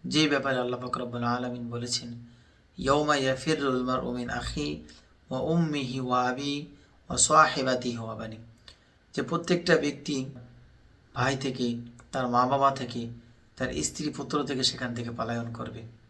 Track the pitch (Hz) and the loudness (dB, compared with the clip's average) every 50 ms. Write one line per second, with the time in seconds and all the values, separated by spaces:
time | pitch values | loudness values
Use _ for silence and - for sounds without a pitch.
0 | - 123 127 151 156 147 147 135 135 139 131 123 123 123 123 120 123 123 - - | -6 0 2 4 4 4 4 2 2 0 0 0 0 -2 -2 -4 -4 -6 -6 -6
1 | 123 117 120 120 120 120 120 123 123 123 123 123 120 117 120 120 120 120 - - | -6 -6 -4 -2 0 0 0 0 -2 -4 -6 -6 -8 -6 -6 -6 -4 -4 -4 -4
2 | - 120 117 - - - - - - - _ _ _ _ _ - 127 135 139 151 | -4 -6 -12 -14 -14 -18 -20 -20 -20 -20 _ _ _ _ _ -4 0 2 4 4
3 | 151 151 147 139 131 131 131 131 - 160 156 139 143 135 127 127 123 127 127 131 | 4 4 2 2 4 0 0 0 0 0 0 2 2 0 0 0 0 0 -2 -2
4 | 123 123 123 123 120 123 117 120 - - - 156 147 147 151 156 - - - - | -2 -4 -6 -6 -6 -6 -6 -6 -6 -6 -4 -4 -4 -4 -6 -8 -10 -18 -20 -20
5 | - _ _ _ _ _ 127 131 - - 165 170 165 156 147 147 131 120 127 131 | -20 _ _ _ _ _ -6 -4 0 2 4 4 4 2 2 -2 -2 -2 -4 -4
6 | 127 123 123 123 123 123 123 131 143 143 143 143 151 - - - - _ _ - | -2 0 2 2 2 2 0 -2 -2 -4 -4 -4 -6 -10 -16 -20 -20 _ _ -20
7 | _ - - 120 - - 156 156 156 - - 151 131 131 127 123 - 123 117 117 | _ -6 2 2 4 8 10 8 8 8 6 0 2 2 0 0 0 -4 -4 -4
8 | 113 110 113 110 113 110 107 - - - - - - - - _ _ _ _ _ | -6 -8 -8 -8 -8 -10 -10 -14 -16 -20 -20 -20 -20 -20 -20 _ _ _ _ _
9 | _ _ - - 139 - 165 165 165 - 175 175 - - 165 151 143 147 139 - | _ _ -4 -4 -2 0 -2 -2 2 2 2 2 6 4 4 4 4 0 -4 -4
10 | - - 147 135 131 135 - - - - - - - - - - - - - - | -4 -4 -2 -2 -4 -6 -10 -14 -18 -20 -20 -20 -20 -20 -20 -20 -20 -20 -20 -20
11 | - - - - 123 135 139 135 - 135 120 - 123 120 117 120 - - - - | -20 -12 -2 0 2 2 2 0 -2 -4 -2 0 0 0 -2 -2 -6 -12 -16 -20
12 | - - - 131 123 123 120 123 127 131 139 139 139 139 135 - 135 117 - 123 | -20 -6 -4 -2 -2 4 6 6 6 6 4 6 6 4 4 2 -6 -6 -6 -6
13 | 117 117 - - - - - - - _ _ - 131 127 143 147 151 - - - | -6 -8 -10 -14 -16 -20 -20 -20 -20 _ _ -6 -4 -4 -2 -2 -4 -4 -4 -4
14 | - 151 - - 139 123 - 151 139 127 143 127 131 - - - 127 120 120 120 | -4 -4 -4 -6 -6 -2 -2 -2 0 0 -2 0 0 0 0 -2 -6 -6 -4 -6
15 | 120 120 117 117 117 113 120 117 117 117 - - 113 110 113 117 - - - - | -6 -6 -6 -6 -4 -4 -4 -4 -4 -6 -8 -8 -8 -10 -10 -12 -14 -16 -18 -20
16 | - _ | -20 _